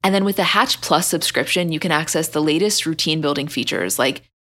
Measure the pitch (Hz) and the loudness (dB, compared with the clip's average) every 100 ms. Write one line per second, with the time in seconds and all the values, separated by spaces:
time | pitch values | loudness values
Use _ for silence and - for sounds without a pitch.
0 | 196 196 196 196 175 202 254 - - 156 | 2 2 2 0 2 2 2 0 0 0
1 | 180 165 - - 135 180 175 151 175 151 | 2 0 0 -2 0 0 0 -2 0 0
2 | 160 160 160 151 151 156 208 208 160 160 | 0 -2 -2 0 2 2 2 0 -2 -2
3 | 165 160 147 143 143 131 - 95 92 - | 0 0 0 -2 -4 -4 -4 -2 -2 0
4 | 131 135 _ _ | 0 -2 _ _